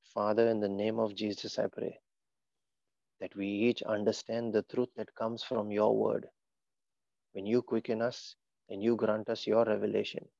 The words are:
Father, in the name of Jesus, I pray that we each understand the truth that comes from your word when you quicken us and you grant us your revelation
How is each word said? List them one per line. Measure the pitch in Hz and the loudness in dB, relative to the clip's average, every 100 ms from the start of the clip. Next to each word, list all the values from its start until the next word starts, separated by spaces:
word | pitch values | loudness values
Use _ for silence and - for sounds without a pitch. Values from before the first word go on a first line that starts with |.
| _ | _
Father, | 110 104 107 117 | -2 2 4 4
in | 110 | 4
the | 104 | 0
name | 98 107 113 | 0 -2 0
of | 110 | -2
Jesus, | 101 107 101 - - | -2 -4 -4 -6 -4
I | 101 | -4
pray | - - - _ _ _ _ _ _ _ _ _ _ _ _ | -4 -8 -8 _ _ _ _ _ _ _ _ _ _ _ _
that | 92 98 | -12 -4
we | 101 | -2
each | 101 120 117 | 2 2 2
understand | - 104 104 107 - 113 117 | -2 0 0 0 -4 -4 0
the | 104 | 0
truth | - 127 123 - | 0 -2 -2 -4
that | 110 | -12
comes | - 113 117 | -4 -4 -4
from | - 120 107 | -4 -4 -2
your | 104 107 110 | 2 4 4
word | 110 110 - _ _ _ _ _ _ _ _ _ _ | 2 -2 -6 _ _ _ _ _ _ _ _ _ _
when | 101 101 | -8 0
you | 120 | 0
quicken | - 113 120 110 | 2 -4 -2 -2
us | 117 - - - _ _ _ | -2 -4 -16 -20 _ _ _
and | 98 | -2
you | 110 117 | 0 2
grant | 110 107 107 | 2 0 -2
us | 110 - | -4 2
your | 110 | 4
revelation | 117 104 104 104 104 - - | 4 2 0 0 -2 -8 -14